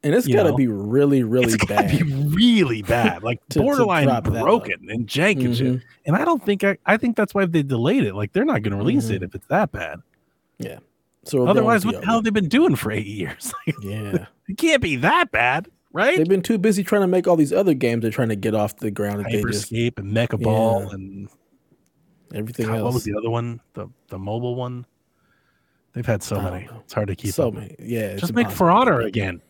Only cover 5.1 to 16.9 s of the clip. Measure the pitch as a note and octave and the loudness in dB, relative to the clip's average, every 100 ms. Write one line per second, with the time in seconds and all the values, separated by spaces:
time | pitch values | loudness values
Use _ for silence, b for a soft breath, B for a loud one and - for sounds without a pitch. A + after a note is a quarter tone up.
5.1 | C#3 F#3+ D#3+ B2 A#2 B2+ B2+ b b - | 0 0 2 0 0 0 -2 b b -2
6.1 | F3+ D#4+ D#4+ - G3+ G3 F#3+ - A3 B3 | 0 2 0 0 0 0 0 0 2 0
7.1 | A3+ G#3 G3+ F#3+ E3 C#3 B2 B2 C4 G#2+ | 0 0 0 0 0 0 0 2 2 0
8.1 | F#2+ G#2 F#3 C#4+ G#3+ G#2+ G2+ G#2+ B3+ A2+ | -2 -4 0 0 0 -2 -2 0 0 0
9.1 | F#2+ F2+ F#2 _ E3 G#3 - E2 E2 _ | -4 -6 -12 _ 0 0 -4 -10 -10 _
10.1 | _ _ _ _ _ - - _ _ _ | _ _ _ _ _ -12 -12 _ _ _
11.1 | _ - C#3 B2 G#3 A3+ A3+ G3+ F#3 G3 | _ -4 2 4 4 4 2 0 -4 0
12.1 | A#3 A3 G#3+ E3+ B3 E4+ C#3 G#2+ G#2 G2+ | 0 2 0 2 4 4 2 -2 -4 -6
13.1 | G#2 D#2 - - - - - G2+ G#2 G#2 | -8 -8 -8 -12 -8 -6 -6 -8 -8 -4
14.1 | F3 - _ - G3 E4 D4 F3 C3 D#3 | -6 -6 _ -14 -2 2 2 0 0 2
15.1 | E4+ F4 A2 A#2+ D3 G3 _ _ E3 A#3 | 2 0 0 0 0 -4 _ _ 0 2
16.1 | A#3+ E3 F#3+ F3+ A3+ G#3 G3 F#3 | 2 2 2 2 2 2 2 2